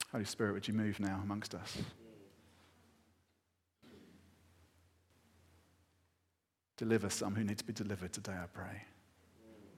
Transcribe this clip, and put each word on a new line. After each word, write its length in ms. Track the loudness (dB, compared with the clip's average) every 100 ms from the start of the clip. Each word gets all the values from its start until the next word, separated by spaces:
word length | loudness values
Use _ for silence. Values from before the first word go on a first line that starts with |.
| -4
Holy 140 | -2 -2
Spirit, 280 | 2 2
would 140 | 2 2
you 60 |
move 260 | 4 4 2
now 200 | 2 2
amongst 320 | 0 -2 -4 -6
us? 260 | -6 -4 -4 -8 -16 -18 -20 -20 -20 -20 -20 -20 -20 -20 _ _ _ _ _ _ _ _ -20 -20 -20 -20 -20 -20 -20 -20 -20 -20 -20 _ _ -20 -20 -20 -20 -20 -20 _ _ _ _ _ _ _ _ _ _ 0
Deliver 320 | 6 6 6
some 260 | 2 2 4
who 80 |
need 140 | 2 2
to 60 | -2
be 80 |
delivered 400 | -2 0 0 -2
today, 200 | -6 -4
I 140 | -4 -6
pray. 380 | -6 -8 -8 -12 -20 -20 -20 -20 -20 -20 -20 -20